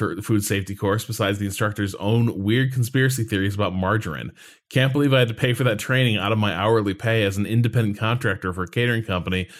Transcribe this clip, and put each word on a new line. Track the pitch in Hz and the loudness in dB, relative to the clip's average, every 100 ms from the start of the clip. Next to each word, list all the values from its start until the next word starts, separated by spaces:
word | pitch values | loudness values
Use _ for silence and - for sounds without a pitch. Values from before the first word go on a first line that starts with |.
f-, | 98 85 | -4 -4
food | 107 104 | -2 0
safety | 101 98 95 | 0 -2 -4
course, | 98 101 107 | -4 -2 -2
besides | - 117 101 104 | -2 -2 -2 0
the | 101 | -4
instructor's | - 107 107 98 90 | -2 -2 -2 -4 -2
own | 98 117 117 95 | 0 2 2 0
weird | 101 123 131 | 0 2 2
conspiracy | 131 113 135 131 131 | 0 0 2 2 0
theories | 110 101 98 | -2 0 0
about | 98 98 | 0 -2
margarine. | 92 92 107 92 69 57 - - - - | 0 0 0 -2 -8 -10 -14 -20 -20 -4
Can't | 135 135 | 0 2
believe | 143 143 | 2 4
I | 131 | 4
had | 117 | 2
to | |
pay | 107 127 | 2 0
for | 120 | 2
that | 123 104 | 0 0
training | - 131 123 104 | 0 2 2 2
out | 98 | 0
of | 110 | 2
my | 104 | 2
hourly | 85 104 113 101 | 2 2 2 2
pay | 95 117 113 | -2 0 2
as | 98 95 | 2 0
an | 98 | 0
independent | 117 117 123 107 101 | 2 2 2 0 0
contractor | 110 123 120 95 95 | -2 0 -2 -2 -4
for | 90 | -4
a | 87 | -4
catering | 123 120 113 | -2 0 0
company | 110 90 87 92 90 | -2 -4 -2 -4 -6